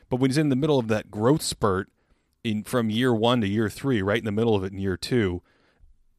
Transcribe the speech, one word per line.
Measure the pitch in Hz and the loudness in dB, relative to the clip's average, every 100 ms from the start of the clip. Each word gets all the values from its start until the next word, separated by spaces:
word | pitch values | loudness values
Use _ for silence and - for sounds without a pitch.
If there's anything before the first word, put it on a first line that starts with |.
| - | -6
But | 127 | 0
when | 135 | 0
he's | 135 | 2
in | 151 | 0
the | 131 | 0
middle | 156 139 | 2 0
of | 113 | 0
that | 107 - | -2 -4
growth | 104 120 156 | 0 2 2
spurt | - - 107 92 - _ _ _ _ _ | -2 -2 0 0 -4 _ _ _ _ _
in, | 117 107 | -6 -4
from | 98 123 113 | -4 -2 0
year | 110 127 | 0 0
one | 113 117 123 | 2 2 2
to | 98 | 2
year | 104 107 | 0 -2
three, | - 139 113 | -2 -2 0
right | 95 113 | 0 0
in | 110 | -2
the | |
middle | 104 117 101 | 0 2 2
of | |
it | 95 | 0
in | 98 | -4
year | 98 90 | -4 -4
two, | - 123 95 87 - _ _ _ - _ _ | -2 0 0 -2 -10 _ _ _ -20 _ _